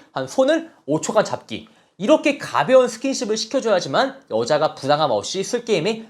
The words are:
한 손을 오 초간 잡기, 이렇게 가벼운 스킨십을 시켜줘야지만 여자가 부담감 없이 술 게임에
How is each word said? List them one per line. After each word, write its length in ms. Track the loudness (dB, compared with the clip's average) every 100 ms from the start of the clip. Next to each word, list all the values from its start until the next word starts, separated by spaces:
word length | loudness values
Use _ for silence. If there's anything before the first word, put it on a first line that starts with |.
| -12
한 160 | -8 -4
손을 420 | 0 2 2 -2 _ -4
오 140 | -2
초간 240 | 2 0
잡기, 440 | 0 -4 -8 -12 -12 _ _ -6
이렇게 420 | 2 4 4 -2
가벼운 480 | -4 -2 4 4 4
스킨십을 500 | -2 -6 -4 -4 -4
시켜줘야지만 880 | -2 -2 0 0 0 0 -2 -4 _
여자가 440 | -2 0 0 0
부담감 360 | -2 0 2 2
없이 320 | 0 -2 -6
술 220 | -4 -4
게임에 440 | 0 0 0 -4